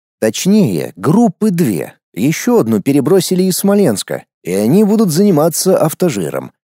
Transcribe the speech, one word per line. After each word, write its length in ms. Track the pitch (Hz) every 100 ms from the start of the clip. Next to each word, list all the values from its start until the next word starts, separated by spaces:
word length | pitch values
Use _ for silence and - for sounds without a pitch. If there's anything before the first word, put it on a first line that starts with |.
| _ _
Точнее, 760 | 110 - 180 214 147 82 62 -
группы 540 | 101 196 233 - 214
две. 440 | 170 139 82 57 - _
Ещё 460 | - 131 160 - 233
одну 200 | 113 110
перебросили 600 | - 139 240 190 - 180
из 160 | 185 175
Смоленска, 680 | 196 202 170 98 - 64 - _
и 100 | 82
они 320 | 95 107 185
будут 260 | 208 214 208
заниматься 680 | 151 208 147 165 - 185 180
автожиром. 760 | 156 - 180 104 78 65 - -